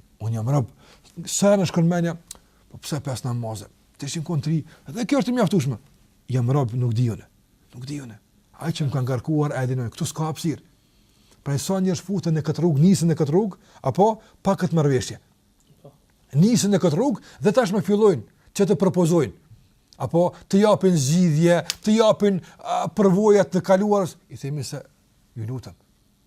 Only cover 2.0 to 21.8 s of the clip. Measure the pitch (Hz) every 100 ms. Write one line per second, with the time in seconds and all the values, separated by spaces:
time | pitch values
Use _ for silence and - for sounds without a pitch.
2 | 170 165 - - _ _ _ - - 147
3 | 139 123 127 120 117 107 92 _ _ -
4 | 143 170 147 156 151 160 - - - 180
5 | 233 277 233 247 196 196 135 113 _ _
6 | _ _ - 127 120 143 123 123 123 113
7 | 123 92 - _ _ _ _ 123 131 147
8 | 127 107 _ _ _ - 160 - 143 135
9 | 127 127 - 151 147 131 127 127 120 -
10 | 160 - 156 147 170 127 _ _ _ _
11 | _ _ _ _ 147 143 - 190 185 175
12 | - 196 170 156 156 151 170 139 175 190
13 | 170 156 143 165 220 - _ - 135 -
14 | 214 220 - _ 190 196 185 165 147 127
15 | - 104 _ _ _ _ _ _ - _
16 | _ _ _ 135 202 233 202 196 180 151
17 | 277 214 - - 165 240 214 208 - 208
18 | 214 139 - _ _ - 196 202 185 175
19 | 165 170 113 - _ - _ _ _ -
20 | 123 170 175 - - 196 214 196 190 170
21 | 131 170 180 147 170 170 165 -